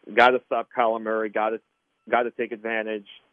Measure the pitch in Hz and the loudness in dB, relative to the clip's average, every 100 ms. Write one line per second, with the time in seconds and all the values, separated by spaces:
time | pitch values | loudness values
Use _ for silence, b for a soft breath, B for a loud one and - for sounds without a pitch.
0 | - 107 123 127 - 120 113 - 113 113 | -2 6 6 6 -2 -6 -4 0 0 0
1 | 110 110 110 107 110 110 _ _ _ _ | -2 -4 -4 -2 -2 -4 _ _ _ _
2 | - 120 120 - 117 110 113 113 110 107 | -2 -2 -2 -4 -8 -8 -6 -6 -4 -8
3 | 104 - _ | -10 -20 _